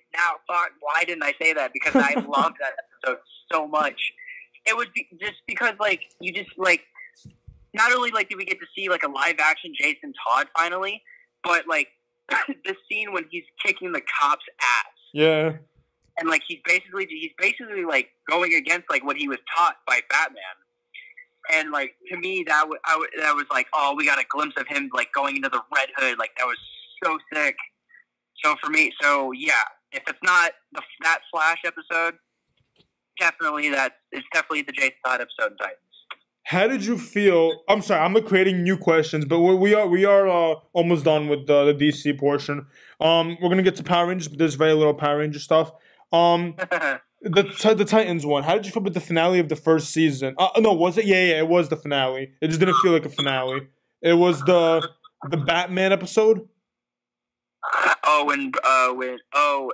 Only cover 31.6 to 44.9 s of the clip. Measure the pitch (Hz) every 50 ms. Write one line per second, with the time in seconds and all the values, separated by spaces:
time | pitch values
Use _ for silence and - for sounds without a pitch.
31.6 | - 170 165 165 160 - 170 165 165 165 165 _ _ _ _ _ _ _ _ _
32.6 | _ _ _ _ _ _ _ _ _ _ - - 180 170 - - 165 151 151 147
33.6 | 147 147 139 135 135 131 - _ _ _ - 139 127 - - 160 151 - 160 151
34.6 | 143 139 131 139 139 131 - _ - 127 127 120 123 - - - 113 104 104 -
35.6 | 104 95 90 _ _ _ _ _ _ - - _ _ _ _ _ - - 156 180
36.6 | 202 233 269 220 190 220 240 - - - - 208 208 196 175 165 165 165 165 160
37.6 | - - 202 208 - - 196 156 160 180 196 226 220 214 190 185 185 196 190 180
38.6 | 175 180 190 190 - 175 165 160 156 156 - 156 151 139 165 170 170 185 190 185
39.6 | 190 208 208 208 208 180 175 185 196 202 202 196 196 190 180 170 165 160 156 156
40.6 | _ _ - 175 170 170 175 156 139 160 156 151 151 147 147 139 139 147 143 143
41.6 | 143 147 147 139 147 151 143 - - 147 139 143 139 143 143 143 - - 143 143
42.6 | 139 _ _ - - - - - 156 160 165 165 165 165 170 170 180 175 180 190
43.6 | 185 180 180 - 160 147 180 175 175 175 185 185 160 151 143 139 165 156 139 135
44.6 | 156 156 156 156 156 151